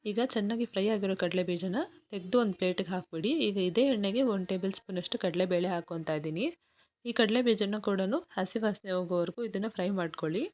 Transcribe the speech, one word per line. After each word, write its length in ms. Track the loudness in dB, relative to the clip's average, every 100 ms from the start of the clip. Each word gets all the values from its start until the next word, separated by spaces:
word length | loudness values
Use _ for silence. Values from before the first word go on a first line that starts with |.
ಈಗ 160 | -2 0
ಚೆನ್ನಾಗಿ 420 | 0 0 0 -2 -2
ಫ್ರೈ 180 | 0 2
ಆಗಿರೋ 260 | 2 0 0
ಕಡಲೆ 260 | 0 0
ಬೀಜನ 320 | 0 -2 -2 -2 -4 -8 _
ತೆಗೆದು 280 | -10 0 2
ಒಂದು 160 | 2
ಪ್ಲೇಟಿಗೆ 360 | 0 0 0 -2
ಹಾಕ್ಬಿಡಿ. 400 | -4 -4 -4 0 2
ಈಗ 180 | 0 2
ಇದೇ 260 | 2 4 4
ಎಣ್ಣೆಗೆ 360 | 2 0 2
ಒಂದು 240 | 2 2 0
ಟೇಬಲ್ 260 | -2 -2
ಸ್ಪೂನಷ್ಟು 460 | -4 -6 -6 -4 -2
ಕಡಲೆಬೇಳೆ 500 | 0 0 2 2 2
ಹಾಕ್ಕೊತಾ 460 | -2 -4 -6 -2
ಇದ್ದೀನಿ. 320 | -2 -2 -2 -4 -6 _ _ _ _
ಈ 80 | -6
ಕಡಲೆ 280 | 2 4 4
ಬೀಜನ 360 | 4 2 2 0
ಕೂಡನು 420 | 0 0 2 0 -2
ಹಸಿ 300 | -4 -2 0
ವಾಸನೆ 320 | -2 -2 -2
ಹೋಗೋವರೆಗೂ 500 | -2 0 0 0 -2
ಇದನ್ನ 240 | -4 -2 -4
ಫ್ರೈ 200 | -2 -2
ಮಾಡ್ಕೊಳ್ಳಿ. 540 | 0 -2 -2 -2 -2 -4